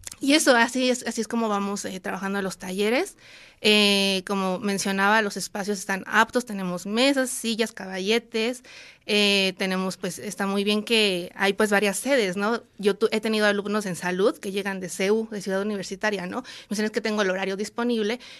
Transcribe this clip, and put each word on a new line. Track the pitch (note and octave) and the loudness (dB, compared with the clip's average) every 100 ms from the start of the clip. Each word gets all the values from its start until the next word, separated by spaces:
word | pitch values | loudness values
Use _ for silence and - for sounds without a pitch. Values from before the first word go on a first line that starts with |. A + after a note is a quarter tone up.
| - - | -16 -6
y | C#4 | 2
eso, | D4+ D4+ A#3+ | 4 6 4
así | B3 B3+ B3+ | 4 2 0
es, | B3 - | 0 -2
así | A#3 | -6
es | G#3+ | -4
como | A#3 A3 | -2 0
vamos, | G3+ G3+ G3+ G3 | 0 -2 -4 -8
eh, | F#3 | -8
trabajando | G3 F#3 G3 G3 | -8 -6 -4 -2
los | F#3+ - | -4 -6
talleres. | F#3 F#3 G#3 B3+ G4+ - - - - - | -8 -2 0 0 -2 -8 -20 -20 -20 -2
Eh, | G#3+ G#3 G3+ G3 G3 F#3+ F#3 | 4 6 6 4 2 0 -2
como | G3 F#3+ F#3 | -2 0 -2
mencionaba, | G3+ G3 G3+ G3 G3 A3 | -2 -2 -2 0 4 4
los | G#3 G3 | 2 -4
espacios | - G#3 F#3+ G3 | -8 -6 -4 -4
están | - G3 - | -4 -6 0
aptos, | G#3 A3+ B3 A#3+ | 2 2 0 -4
tenemos | G3+ F#3 F3+ G3 | -6 -4 -4 -4
mesas, | A3 C4+ C#4 B3+ | 2 2 2 0
sillas, | - A3 A3 A3 | -2 -2 -2 -2
caballetes, | - F#3+ F#3+ F#3+ A#3 A#3 A3+ A3+ B3 - - - - - | -4 -10 -4 0 0 0 -2 -2 -4 -10 -20 -20 -14 -2
eh, | G#3 G3+ G3 F#3+ F#3 | 2 4 4 2 0
tenemos, | F#3+ F#3+ F#3 - | 0 0 -2 -2
pues, | F#3 - | -6 -6
está | G#3 - G3 | -8 -4 -2
muy | G3+ | 0
bien | G3+ G#3 | 2 0
que | G#3+ A3+ G#3 F3+ F3+ - | 2 2 4 0 -4 -2
hay, | G3+ | 0
pues, | G3 G#3 | 2 2
varias | G3+ G#3 F#3+ | 4 2 0
sedes, | B3+ C#4 G3 F#3 | 0 2 2 0
¿no? | G3+ A#3 - - | 0 -2 -4 -2
Yo | G3+ G3 | 0 2
tu-, | G#3+ | 2
he | A3 | 0
tenido | A3 G#3+ G#3 | 0 2 2
alumnos | G3+ G3+ G#3+ G3 | 2 0 -2 -2
en | E3+ | -4
salud | F3+ F#3 A3 D#4 | -4 2 2 2
que | G3+ | -6
llegan | G3 G3 F#3+ | -6 -4 -6
de | F3+ | -8
ceú, | - F#3+ A3 A3 | -2 2 2 0
de | G#3 | -6
Ciudad | F#3+ F#3+ | -4 -2
Universitaria, | G#3 G3+ F3+ F#3+ G#3+ G3 F3+ | -2 -4 -8 -4 -2 -2 -4
¿no? | G#3+ | -8
Me | - - - | -8 -12 -6
dicen, | G3+ G#3+ | -2 -2
"Es | |
que | A3 | -2
tengo | A3 G#3+ | -2 0
el | F#3+ | 0
horario | F#3 F#3+ F#3+ | 0 -2 -4
disponible", | G#3 - A#3+ A#3 G#3 B3 - | -6 -4 -2 0 0 -4 -10